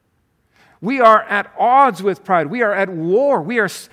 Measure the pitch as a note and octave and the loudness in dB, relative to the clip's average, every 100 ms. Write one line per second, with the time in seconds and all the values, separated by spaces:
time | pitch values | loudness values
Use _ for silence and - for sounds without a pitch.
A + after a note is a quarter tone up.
0 | _ _ _ _ _ _ _ _ F3+ C4+ | _ _ _ _ _ _ _ _ -6 2
1 | A3+ G#3+ - G3+ G3 - A#3 C4 C#4 F3+ | 4 4 2 -4 -6 -2 2 4 2 0
2 | G3 F3+ - F#3 D3+ A#3 A3+ G3 G3 F3 | -4 -4 -2 -2 0 -2 -2 -2 -4 -4
3 | E3 G3 C#4+ B3 G#3+ A#3+ G3 - - | -2 0 0 0 -2 -4 -4 -6 -18